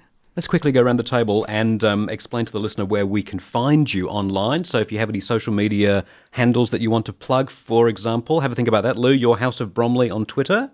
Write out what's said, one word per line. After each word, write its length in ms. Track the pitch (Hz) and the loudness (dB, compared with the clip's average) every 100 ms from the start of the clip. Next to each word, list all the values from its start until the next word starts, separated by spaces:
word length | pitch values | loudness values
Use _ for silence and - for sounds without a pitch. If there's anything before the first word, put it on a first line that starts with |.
| _ _ _ | _ _ _
Let's 140 | 175 - | -8 -2
quickly 240 | 170 147 | 0 2
go 80 | 127 | 4
around 160 | 123 120 | 4 2
the 80 | |
table 400 | - 123 107 104 107 | 0 0 2 0 0
and, 380 | 107 113 107 | 0 0 2
um, 240 | 110 101 107 | 2 0 -2
explain 380 | 107 - 120 113 | -6 -6 -6 -4
to 40 | |
the 80 | 104 | -4
listener 280 | 104 - 98 | -4 -4 -2
where 200 | 104 98 | 0 0
we 160 | 104 | -2
can 160 | - 95 | -4 -10
find 540 | - 120 135 151 139 | -4 -2 2 2 2
you 160 | 95 90 | -2 -2
online. 560 | 104 98 98 110 165 | -2 -2 -2 -2 -2
So 140 | 175 117 | -2 -2
if 120 | 104 | -2
you 80 | 107 | -4
have 120 | 110 | -4
any 100 | 101 | -4
social 320 | - 110 117 | -4 -4 -2
media 540 | 104 104 104 101 101 - - _ | 0 0 2 2 2 -2 -14 _
handles 380 | - 120 120 117 | 0 2 2 0
that 100 | 110 | -2
you 100 | 113 | 0
want 140 | 113 107 | -2 -4
to 60 | |
plug, 380 | - - 131 131 | -10 -2 -2 -2
for 380 | - - 117 117 | -10 -2 2 2
example, 520 | 107 113 120 120 160 | 0 -4 -4 -2 -2
have 100 | 139 | 0
a 40 | |
think 120 | 120 113 | 0 2
about 160 | 107 | 2
that. 120 | 117 117 | 2 2
Lou, 160 | 127 | 2
you're 240 | 135 120 113 | 4 2 2
House 240 | 127 - | -2 -4
of 140 | 107 | -4
Bromley 360 | 117 120 123 123 | 0 0 2 0
on 140 | 107 | -2
Twitter. 460 | 107 143 135 214 269 | -4 -4 0 0 -2